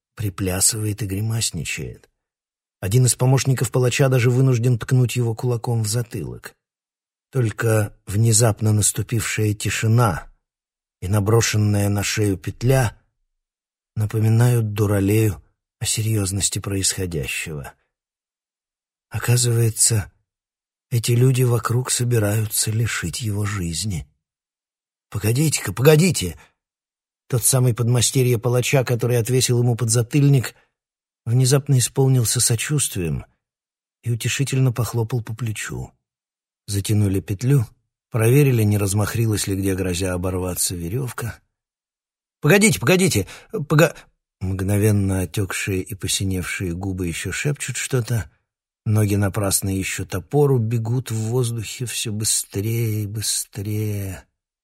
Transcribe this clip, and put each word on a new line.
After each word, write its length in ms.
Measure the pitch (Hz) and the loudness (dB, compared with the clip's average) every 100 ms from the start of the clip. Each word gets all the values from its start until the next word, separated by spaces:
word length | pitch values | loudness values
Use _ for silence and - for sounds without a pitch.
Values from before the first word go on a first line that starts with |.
| _ | _
приплясывает 880 | - 107 - 95 90 - 110 107 101 | -8 -6 -4 -2 0 0 0 -4 -4
и 40 | 98 | -6
гримасничает. 1040 | 95 110 113 - 80 67 - 64 - _ _ _ _ _ _ _ _ | -4 -2 -2 -4 -4 -8 -8 -10 -14 _ _ _ _ _ _ _ _
Один 260 | 98 120 127 | 0 2 2
из 80 | |
помощников 560 | - 127 131 - 123 120 | 2 2 2 2 0 0
палача 380 | 131 127 - 135 | 0 2 2 2
даже 200 | 131 123 | 4 4
вынужден 480 | 123 135 120 123 117 | 4 4 4 2 0
ткнуть 380 | - 127 123 120 | 2 2 2 0
его 180 | 120 | -4
кулаком 480 | 113 123 120 123 117 | -2 -4 -2 -2 -2
в 40 | 107 | -2
затылок. 680 | 120 117 104 65 58 - _ _ _ _ _ _ _ _ | -4 -4 -8 -10 -12 -16 _ _ _ _ _ _ _ _
Только 680 | 135 113 - 113 110 101 - - | -2 -2 0 0 2 0 -6 -6
внезапно 680 | 101 117 107 117 101 107 | 0 4 4 4 2 2
наступившая 840 | 107 98 - 98 113 - - 107 | 2 2 -2 -4 -4 -4 -2 -2
тишина 760 | 104 104 - 110 117 113 76 - _ _ _ _ _ _ _ | -2 -4 -2 2 4 4 0 -8 _ _ _ _ _ _ _
и 80 | 90 | -2
наброшенная 800 | 104 101 113 - 107 104 104 101 | 0 2 2 2 2 2 2 0
на 140 | 101 | 0
шею 340 | 95 - 104 95 | -2 0 0 -2
петля — 600 | - - 123 135 113 - _ _ _ _ _ _ _ _ _ | -6 -4 2 2 0 -4 _ _ _ _ _ _ _ _ _
напоминают 800 | - 107 113 110 113 123 120 107 | -6 -4 0 2 4 4 2 0
дуралею 680 | 104 104 101 98 110 110 85 - _ _ - | 0 0 2 2 2 2 -2 -10 _ _ -8
о 80 | 110 | -4
серьёзности 720 | - 107 110 92 98 - 104 | -2 -2 -2 -2 -2 -4 -4
происходящего. 1160 | 98 98 95 - 92 82 69 - - 76 65 - _ _ _ _ _ _ _ _ _ _ _ _ _ | -6 -4 -2 -2 -4 -4 -6 -6 -8 -10 -12 -18 _ _ _ _ _ _ _ _ _ _ _ _ _
Оказывается, 1040 | 107 - 123 120 117 113 - - 113 87 _ _ _ _ _ _ _ _ | -6 0 2 2 2 2 2 2 2 -2 _ _ _ _ _ _ _ _
эти 220 | 117 113 | -2 2
люди 300 | 120 131 127 | 4 4 4
вокруг 480 | 127 120 - 120 127 | 2 0 0 -2 -2
собираются 800 | - 120 120 104 110 107 - - | -2 0 2 2 0 -2 -2 -2
лишить 500 | 110 110 - 82 - | 0 -2 -2 -6 -6
его 240 | 110 101 | -4 -2
жизни. 600 | 101 104 85 80 104 143 - _ _ _ _ _ _ _ _ _ _ | -4 -4 -4 -4 -4 -6 -8 _ _ _ _ _ _ _ _ _ _
«Погодите-ка, 600 | - 110 120 156 - - | -4 0 2 0 0 -4
погодите!» 680 | 95 139 156 185 - 90 - _ _ _ _ _ _ _ _ - | 2 6 6 4 0 -4 -8 _ _ _ _ _ _ _ _ -4
Тот 160 | 120 | -2
самый 300 | - 131 127 | 2 2 2
подмастерье 640 | 110 117 123 - 135 123 117 | 2 2 2 2 2 2 2
палача, 460 | 123 123 120 143 | 0 0 2 0
который 340 | 120 117 120 120 | 0 0 0 0
отвесил 400 | 113 127 123 120 | 2 2 2 2
ему 140 | 120 | 2
подзатыльник, 800 | 113 117 117 110 151 143 135 107 - _ _ _ _ _ _ | 0 0 0 2 4 6 4 2 -8 _ _ _ _ _ _
внезапно 540 | - 123 127 143 143 131 | -2 2 4 2 2 2
исполнился 600 | - - 135 131 110 123 | 2 2 2 2 2 0
сочувствием 880 | - 113 - 151 - 101 82 67 - _ _ _ _ _ _ _ | 0 0 -2 -2 -2 -4 -4 -4 -8 _ _ _ _ _ _ _
и 80 | 117 | -6
утешительно 600 | 117 120 - 135 131 131 | -4 -4 -4 -2 2 2
похлопал 500 | 117 113 120 113 127 | 0 -2 -4 -2 -4
по 120 | 107 | -6
плечу. 580 | 110 117 104 - 64 64 _ _ _ _ _ _ _ - | -6 -6 -6 -8 -10 -12 _ _ _ _ _ _ _ -8
Затянули 540 | 101 95 104 101 95 | -6 0 0 2 0
петлю, 460 | - 101 123 143 110 _ _ _ _ | -4 -2 2 2 0 _ _ _ _
проверили, 520 | 120 110 139 139 120 | 0 4 6 4 4
не 160 | 104 104 | 2 2
размахрилась 680 | 98 104 98 110 113 101 - | 2 0 0 0 0 0 -2
ли 100 | 98 | -2
где, 180 | 98 | 0
грозя 400 | 92 92 87 95 | 0 -2 -2 -2
оборваться, 600 | 90 92 92 90 87 - | -2 -2 -2 -4 -4 -4
верёвка. 680 | 90 82 120 127 - 117 - _ _ _ _ _ _ _ _ _ _ | -4 -6 -4 -6 -8 -10 -12 _ _ _ _ _ _ _ _ _ _
«Погодите, 380 | 147 196 214 - | 4 6 4 2
погодите, 480 | - 285 185 104 - - - - 143 | 2 4 2 0 -4 -10 -10 -8 0
пога-», 260 | 156 165 - - _ _ - | 4 4 2 -20 _ _ -8
мгновенно 800 | 92 95 92 101 107 104 98 95 | -6 -4 0 2 2 2 0 -2
отёкшие 600 | 92 - 95 - - 95 | -4 -4 -4 -4 -4 -4
и 140 | - | -6
посиневшие 800 | 101 95 - 98 92 82 - 95 | -8 -6 -4 -2 -4 -6 -6 -6
губы 320 | 85 95 92 87 | -6 -6 -4 -4
ещё 240 | 80 98 | -6 -6
шепчут 460 | - 147 143 - - | -4 -4 -4 -6 -8
что-то, 540 | - 127 113 117 - _ _ _ _ _ | -4 -2 -2 -4 -6 _ _ _ _ _
ноги 300 | - 107 101 | 0 2 2
напрасно 600 | 101 101 107 98 - 98 | 2 0 -2 -2 -2 -2
ищут 420 | 95 92 - 95 98 | -4 -4 -8 -8 -8
опору, 420 | - 143 143 131 | -2 2 2 2
бегут 540 | 110 120 110 127 123 | 0 -2 -2 -4 -4
в 40 | 110 | -4
воздухе 720 | 110 127 117 117 101 - 120 | -2 -2 -2 -6 -8 -10 -8
всё 260 | - 117 | -8 -6
быстрее 920 | 104 110 - - 101 110 117 113 107 | -4 -2 -2 -4 -6 -4 -2 -2 -2
и 20 | 101 | -4
быстрее. 1160 | 107 107 - - - 101 107 107 101 98 82 - _ _ _ | -6 -6 -6 -8 -8 -6 -4 -4 -6 -8 -12 -18 _ _ _